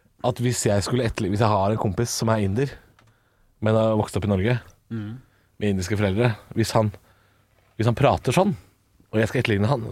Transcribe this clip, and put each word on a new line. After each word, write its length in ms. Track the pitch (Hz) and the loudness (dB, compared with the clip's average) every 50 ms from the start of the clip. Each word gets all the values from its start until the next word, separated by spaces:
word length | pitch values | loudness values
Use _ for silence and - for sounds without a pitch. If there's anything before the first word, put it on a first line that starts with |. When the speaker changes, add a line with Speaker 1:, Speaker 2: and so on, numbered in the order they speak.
| _ _ _ _ - 123 | _ _ _ _ -4 -4
Speaker 1:
at 140 | 123 - 120 | -2 0 0
hvis 160 | 123 117 - - 113 | -2 0 0 0 2
jeg 160 | 101 101 - | 2 0 0
skulle 220 | - 123 127 123 113 | 0 0 0 0 -2
etterli-, 220 | - - 107 90 | -2 -2 -2 -2
hvis 80 | 104 104 | 0 2
jeg 80 | 117 107 | 2 2
har 240 | 107 98 95 101 | 2 2 2 0
en 80 | 113 - | 0 0
kompis 320 | - 104 87 117 120 - | -2 -2 -2 -2 -4 -4
som 160 | - - 120 113 113 | -4 -2 0 0 2
er 80 | 107 101 | 2 0
inder, 300 | 95 98 123 143 139 - - - _ _ _ _ _ _ _ _ _ _ _ _ _ _ - | 0 0 0 -2 -4 -6 -10 -20 _ _ _ _ _ _ _ _ _ _ _ _ _ _ -4
men 160 | 107 110 110 110 | -2 0 2 2
har 180 | 110 110 110 | 2 2 2
vokst 220 | 107 104 - - 98 | 0 0 0 -2 -2
opp 80 | 98 104 | 0 0
i 20 | |
Norge, 280 | 101 92 95 117 123 117 - - - _ _ - | 0 0 2 0 0 -2 -4 -10 -20 _ _ -10
Speaker 2:
Mm. 280 | 117 110 104 104 117 131 - _ _ _ _ _ _ - | -10 -8 -8 -10 -12 -14 -18 _ _ _ _ _ _ -4
Speaker 1:
med 80 | 104 104 98 | -2 0 0
indiske 220 | 95 90 - 107 | 0 -2 -2 -2
foreldre, 380 | 101 104 95 92 107 120 120 104 - - - - | 0 0 0 2 2 2 0 0 -4 -10 -6 -4
hvis 160 | 113 110 - | -2 -2 0
han, 200 | - 117 110 104 - - _ _ _ _ _ _ _ _ _ _ _ _ _ _ _ - | 0 0 0 0 -4 -8 _ _ _ _ _ _ _ _ _ _ _ _ _ _ _ -2
hvis 80 | 107 | 0
han 80 | 120 113 | 0 2
prater 380 | - 139 123 98 - - 131 | 2 4 4 2 2 0 0
sånn, 220 | 117 175 196 208 143 - - _ _ _ _ _ _ _ _ _ | 2 2 2 2 0 -6 -10 _ _ _ _ _ _ _ _ _
og 60 | - 110 | -2 0
jeg 100 | 110 - | 0 0
skal 120 | - 127 | 0 -2
etterligne 240 | 117 117 104 98 104 117 | 0 0 0 2 2 2
han, 140 | 143 120 113 107 | 0 -2 -4 -8